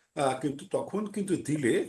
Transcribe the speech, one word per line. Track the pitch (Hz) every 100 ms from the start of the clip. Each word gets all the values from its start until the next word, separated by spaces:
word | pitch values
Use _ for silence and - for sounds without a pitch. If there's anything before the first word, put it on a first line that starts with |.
| _ 156
আহ, | 135 127
কিন্তু | 151 139 -
তখন | 131 - 196 208
কিন্তু | 214 196 170
দিলে | - 151 120 180